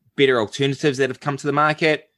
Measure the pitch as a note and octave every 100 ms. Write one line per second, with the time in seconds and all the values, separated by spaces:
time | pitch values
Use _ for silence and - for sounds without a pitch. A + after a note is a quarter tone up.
0 | _ - C3+ B2 G#2 - C#3 C3 D3+ C3
1 | C3 B2+ D3 C3+ D3 C#3+ D3+ D3+ D#3+ D3
2 | -